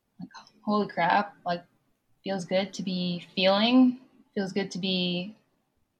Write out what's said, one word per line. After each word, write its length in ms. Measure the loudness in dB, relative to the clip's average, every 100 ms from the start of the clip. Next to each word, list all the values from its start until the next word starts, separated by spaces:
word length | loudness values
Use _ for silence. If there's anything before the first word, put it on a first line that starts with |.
| _ -20
like, 120 | -20 -20 -20 _
holy 260 | -2 0 0
crap, 480 | 0 2 2 0 -6 -6
like, 200 | -6 -8 _ _ _ _ _
feels 220 | -8 -6 -2
good 280 | -2 -2 -6
to 80 |
be 440 | -6 -4 -4 -6 -6 0
feeling, 600 | 4 4 4 6 6 2 -8 _ _
feels 200 | -6 -4
good 180 | -4 -4
to 80 | -4
be, 560 | -2 0 0 -2 -6 -14 _ _ _ _ _